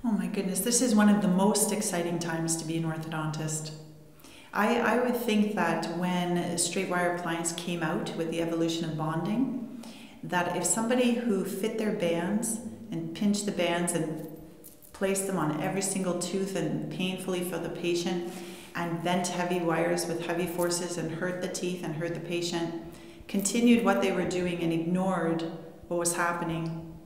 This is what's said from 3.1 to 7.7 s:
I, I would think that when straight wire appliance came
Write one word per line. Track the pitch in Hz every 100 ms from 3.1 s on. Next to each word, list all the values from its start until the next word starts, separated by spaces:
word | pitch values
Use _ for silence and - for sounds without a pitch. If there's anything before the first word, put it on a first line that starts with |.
| 160 156 151 156 - - - - - - - - - -
I, | - 214 240
I | 220 240
would | 247
think | - - 214 208
that | 185 170 165 170 170
when | 180 180 175 175 175 170
straight | - 202 180
wire | 175 175
appliance | 175 165 170 170
came | - -